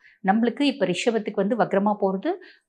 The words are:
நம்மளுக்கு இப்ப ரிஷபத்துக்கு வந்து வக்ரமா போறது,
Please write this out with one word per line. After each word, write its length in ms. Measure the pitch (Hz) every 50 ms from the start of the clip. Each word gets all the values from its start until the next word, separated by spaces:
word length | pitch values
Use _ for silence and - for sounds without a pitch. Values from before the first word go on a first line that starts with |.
| _ - _ _ -
நம்மளுக்கு 340 | 185 202 226 240 233 233 -
இப்ப 260 | 285 277 - - 185
ரிஷபத்துக்கு 480 | 180 175 - - 247 226 220 214 214 208
வந்து 220 | 208 196 208 247
வக்ரமா 400 | 220 180 160 190 196 202 214 208 208
போறது, 320 | 202 190 190 190 202 311 392 - - - - _ _